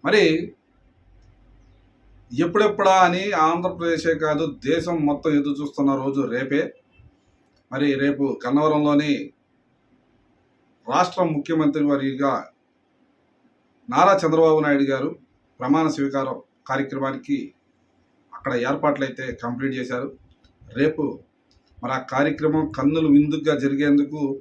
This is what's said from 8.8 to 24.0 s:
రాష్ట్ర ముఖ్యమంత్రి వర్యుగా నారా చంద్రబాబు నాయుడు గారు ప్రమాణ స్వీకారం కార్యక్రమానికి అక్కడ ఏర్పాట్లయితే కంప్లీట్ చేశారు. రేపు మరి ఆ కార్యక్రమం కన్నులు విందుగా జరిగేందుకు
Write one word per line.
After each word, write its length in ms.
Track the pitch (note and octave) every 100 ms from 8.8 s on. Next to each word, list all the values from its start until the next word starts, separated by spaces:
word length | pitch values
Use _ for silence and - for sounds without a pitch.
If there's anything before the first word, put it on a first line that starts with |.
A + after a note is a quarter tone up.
| D3 C#3+ D3 C3 F#2+ _ _ _ _ _ _ _ _ _ _ _ _ _ _ _ -
రాష్ట్ర 360 | C#3+ F3+ F3+ F3
ముఖ్యమంత్రి 500 | D3 C#3+ D#3+ D3+ D3+ D3
వర్యుగా 420 | C#3 C3+ C3 C#3 B2 - _ _ _ _ _ _ _ _ _ _ _ _ _ -
నారా 260 | B2+ F#3 F#3+
చంద్రబాబు 400 | E3 D#3+ D#3+ D#3 D3
నాయుడు 220 | C#3+ C#3
గారు 180 | C3+ C#3+ - _ _ _ _
ప్రమాణ 260 | B2+ D#3 D#3+ C#3+
స్వీకారం 420 | C#3 C3+ C3 A#2+ - _ -
కార్యక్రమానికి 680 | C3+ C#3 C3+ C3+ C3 - C#3 - _ _ _ _ _ _ _ _
అక్కడ 200 | - C3+ B2+ B2
ఏర్పాట్లయితే 580 | C#3+ D3+ C3+ C3+ A#2+ C3 A#2+
కంప్లీట్ 340 | A#2+ B2+ C3+ B2+
చేశారు. 300 | B2 B2 C#3 - _ _ _ _ - B2+
రేపు 240 | D3 D#3 C#3 F2+ _ _ _ _ _ _
మరి 160 | A#2+
ఆ 80 | C3 - C3
కార్యక్రమం 500 | D3+ D3 D#3 D3+ D3 -
కన్నులు 300 | C#3 D#3+ D#3 C#3+
విందుగా 380 | D3 D#3 D3+ C#3+
జరిగేందుకు 580 | C#3 C#3 D3 C#3+